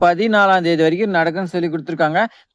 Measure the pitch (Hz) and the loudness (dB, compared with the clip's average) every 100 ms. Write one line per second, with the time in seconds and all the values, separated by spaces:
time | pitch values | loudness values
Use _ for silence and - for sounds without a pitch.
0 | 175 175 226 214 196 185 170 160 160 175 | 0 2 0 2 4 2 2 2 0 0
1 | 214 175 165 170 180 180 170 160 147 165 | 0 0 -2 -2 -6 -4 -4 -6 -6 -4
2 | 156 170 226 - _ | -2 0 -4 -6 _